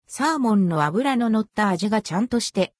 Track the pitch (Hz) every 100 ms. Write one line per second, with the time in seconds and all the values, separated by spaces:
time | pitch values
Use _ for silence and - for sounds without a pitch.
0 | _ - 294 311 240 208 185 160 147 180
1 | 277 254 233 220 214 - 208 175 202 214
2 | - 247 240 240 - - 180 _